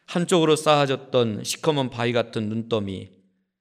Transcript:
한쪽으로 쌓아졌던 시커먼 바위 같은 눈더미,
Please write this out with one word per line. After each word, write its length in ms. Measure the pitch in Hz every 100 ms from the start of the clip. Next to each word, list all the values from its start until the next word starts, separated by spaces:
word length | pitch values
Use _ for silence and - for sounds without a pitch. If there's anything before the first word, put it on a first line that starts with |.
| -
한쪽으로 500 | 208 - 180 156 151
쌓아졌던 880 | 160 147 135 131 - 127 113 104
시커먼 460 | 123 - 160 143 127
바위 240 | 117 120
같은 360 | 117 117 113 107
눈더미, 640 | 113 113 113 98 95 98 _ _ _ _ _